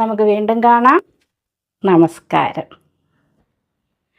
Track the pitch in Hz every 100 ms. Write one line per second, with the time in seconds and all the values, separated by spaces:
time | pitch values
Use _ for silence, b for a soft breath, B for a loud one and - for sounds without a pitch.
0 | 220 214 214 208 214 226 233 240 247 320
1 | - _ _ _ _ _ _ _ - 165
2 | 165 - _ - 131 - - - _ _
3 | _ _ _ _ _ _ _ _ _ _
4 | _